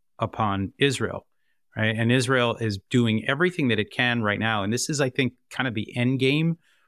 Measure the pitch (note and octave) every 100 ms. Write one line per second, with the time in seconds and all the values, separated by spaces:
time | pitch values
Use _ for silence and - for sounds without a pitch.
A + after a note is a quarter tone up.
0 | _ - A2 - G#2+ G2 F#2+ - C#3+ A#2+
1 | G2 - - _ _ _ _ - A2 A2+
2 | A2+ C3 A#2+ C3 A#2+ - A2+ G2 - B2
3 | A#2 A2 C3+ C#3 F3+ F3+ B2+ G#2+ G#2 -
4 | B2 A#2+ G#2 G2+ A2 G#2+ G2 A#2 - C#3+
5 | C3 D3 B2+ - - - B2+ G#2+ - B2
6 | B2 C3 C3+ D3 E3 E3 _ _